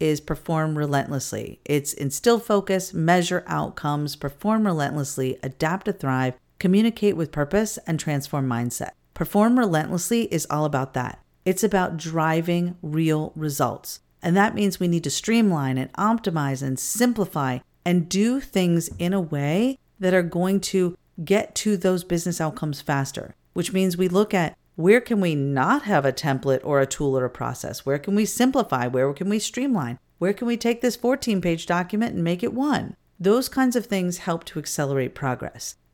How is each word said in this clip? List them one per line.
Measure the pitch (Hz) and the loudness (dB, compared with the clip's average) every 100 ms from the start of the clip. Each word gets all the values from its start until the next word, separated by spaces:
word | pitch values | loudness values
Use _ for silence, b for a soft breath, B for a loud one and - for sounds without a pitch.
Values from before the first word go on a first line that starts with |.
is | 160 147 | 0 0
perform | - 151 - 160 156 151 | -4 -6 -4 -2 0 -2
relentlessly. | 147 139 - 139 - - 113 - | 0 -2 -2 -4 -6 -8 -10 -10
It's | - 147 143 | -2 0 -2
instill | - 139 - 233 233 | -4 -6 0 2 2
focus, | 226 202 196 190 185 | 2 0 2 -2 -2
measure | 165 160 180 175 180 - | 0 2 4 2 -2 -2
outcomes, | 151 147 - 147 147 147 - | -4 -4 -4 -4 -2 -4 -6
perform | 143 - 208 220 208 | -10 -4 0 2 2
relentlessly, | 160 143 147 139 - 131 - | 0 0 -2 -4 -2 -4 -4
adapt | 135 - 160 196 208 | -8 -2 -2 0 -4
to | |
thrive, | - 135 131 127 - _ - | -4 0 0 0 -2 _ -2
communicate | 180 196 226 226 208 165 | 4 4 4 2 2 2
with | 156 | -2
purpose, | 151 143 202 214 - - | -2 0 2 0 -4 -4
and | 160 | -4
transform | - 143 139 143 131 | -2 -4 -2 -2 -2
mindset. | 117 120 - - - _ | -2 -2 -6 -8 -12 _
Perform | - 165 202 226 247 | -8 0 2 4 4
relentlessly | 214 160 156 180 - 233 220 | 4 2 0 -4 0 0 0
is | 160 - | -2 -2
all | 151 | -2
about | 151 139 131 | 0 0 -2
that. | 131 120 - _ _ | -4 -6 -8 _ _
It's | - - | -2 2
about | 214 196 180 165 | 2 2 0 -4
driving | 160 165 160 160 170 175 175 175 | -4 0 2 2 2 0 0 -4
real | 156 156 160 156 156 160 | -4 0 2 2 -2 -6
results. | 156 139 123 - - - _ _ | -4 0 0 -2 -10 -16 _ _
And | 175 185 | 2 4
that | 214 | 4
means | 214 202 - | 2 -2 0
we | 180 | 0
need | 170 | 0
to | 147 | -2
streamline | - - 233 214 160 131 131 | -4 0 2 4 2 0 -2
and | 131 | -4
optimize | - 208 226 196 165 139 131 | -2 0 0 -2 -2 -2 -2
and | 135 131 | -4 -4
simplify | - 214 247 226 175 156 131 127 - _ | -4 0 0 0 -2 -2 -2 -4 -10 _
and | 175 175 170 | 0 0 0
do | 190 226 269 | 0 0 0
things | - 196 175 170 165 - | -2 0 2 2 0 -4
in | 175 | -2
a | 196 | -2
way | 160 147 143 180 247 262 _ - | -2 -2 0 0 0 -2 _ -4
that | 180 | 2
are | 185 | 2
going | 170 175 185 196 | 2 0 0 0
to | - 190 180 180 _ - | 0 0 0 -2 _ -8
get | 151 202 - - | 0 0 0 -4
to | 214 196 | -2 0
those | 185 185 | 0 0
business | - 170 175 170 | -2 -4 -2 -2
outcomes | 160 - 156 143 | -4 -2 -6 -4
faster, | - 139 139 - - - _ | -2 -2 -2 -6 -14 -18 _
which | 180 170 | -6 -2
means | 185 185 175 | 2 2 2
we | 185 | 2
look | 185 208 | 2 2
at | 190 156 - _ | 2 0 -4 _
where | - 175 233 | 2 6 6
can | 240 214 | 4 0
we | 180 | 2
not | 147 139 139 160 285 | 2 0 2 2 2
have | 208 170 135 | 2 2 2
a | |
template | 127 151 131 135 131 | 0 0 0 2 0
or | - 139 | 2 2
a | 135 | 2
tool | - 143 131 | 0 0 0
or | 123 | -2
a | |
process? | - 120 123 - - | -4 -6 -6 -8 -6
Where | 139 143 | -2 -2
can | 196 | 0
we | 202 | 2
simplify? | 208 - 254 269 - 127 123 | 2 2 2 2 2 0 0
Where | 127 135 | 2 2
can | 139 185 | 0 -2
we | 214 | -2
streamline? | - 247 277 214 120 123 _ - | -2 -4 -2 0 -2 -8 _ -2
Where | 180 | -2
can | 202 240 | 0 -2
we | 233 | 0
take | 233 233 | 0 0
this | 247 - | 0 0
fourteen-page | 240 269 240 196 175 165 - | 0 0 0 0 0 -2 0
document | 175 180 214 233 | -2 0 -2 -2
and | 185 | 0
make | 165 175 | -2 0
it | 233 | -2
one? | 240 294 233 - - _ - | -2 0 0 -2 -10 _ -2
Those | 180 240 262 | 2 2 2
kinds | 269 254 240 | 2 2 2
of | 202 | 0
things | 196 180 175 | -2 -2 -2
help | - 165 | -4 -4
to | - 160 | -6 -10
accelerate | 143 - 139 139 127 | -6 -2 0 0 -2
progress. | - 135 123 - - - - _ | -4 -4 -4 -8 -12 -14 -16 _